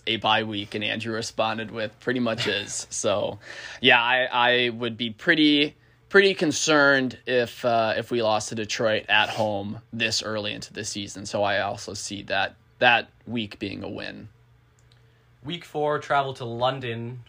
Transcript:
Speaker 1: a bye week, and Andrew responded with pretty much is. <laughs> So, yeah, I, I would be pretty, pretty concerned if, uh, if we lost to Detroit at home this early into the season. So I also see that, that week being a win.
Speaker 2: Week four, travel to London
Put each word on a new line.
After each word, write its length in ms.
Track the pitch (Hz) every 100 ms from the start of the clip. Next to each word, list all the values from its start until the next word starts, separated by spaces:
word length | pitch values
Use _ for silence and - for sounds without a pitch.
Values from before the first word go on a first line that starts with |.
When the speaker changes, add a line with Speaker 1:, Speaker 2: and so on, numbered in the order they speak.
| 107
Speaker 1:
a 100 | 110
bye 260 | 107 110
week, 300 | 110 104 107 107
and 80 |
Andrew 300 | 107 110 113
responded 560 | 110 113 - 110 110 107
with 280 | 113 107 -
pretty 200 | 120 127
much 280 | 120 113 107
is. 400 | 101 101 - -
<laughs> 20 |
So, 480 | - 110 98 113 107 - - - -
yeah, 200 | 127 123
I, 260 | 117 127 127
I 380 | 123 123 123 120
would 260 | 113 117 113
be 140 | 117
pretty, 680 | 107 - 156 151 147 147 - _ _ _
pretty 260 | 196 196 190
concerned 840 | 165 - 160 151 143 135 127 117 -
if, 400 | 127 120 - 123
uh, 300 | 117 110 101
if 140 | 117
we 100 | 120
lost 280 | 107 107 -
to 60 | 113
Detroit 500 | 104 - 113 107 -
at 200 | 107 107
home 520 | - 107 101 101 117 -
this 300 | 113 113 107
early 300 | 107 110 104
into 180 | 110 -
the 140 | - -
season. 400 | 104 98 92 -
So 160 | 104
I 180 | 101 101
also 320 | 98 107 - 95
see 260 | - 104
that, 320 | 101 98 98 - _ _
that 320 | 123 117 - _ -
week 320 | 120 101 -
being 260 | 101 101
a 60 | 92
win. 400 | 98 101 104 107 _ _ _ _ _ _ _ _ _ _ _
Speaker 2:
Week 220 | 139 170 -
four, 320 | 151 147 147
travel 340 | - 143 135 131
to 100 | 120
London 800 | 117 127 143 120 117 117 123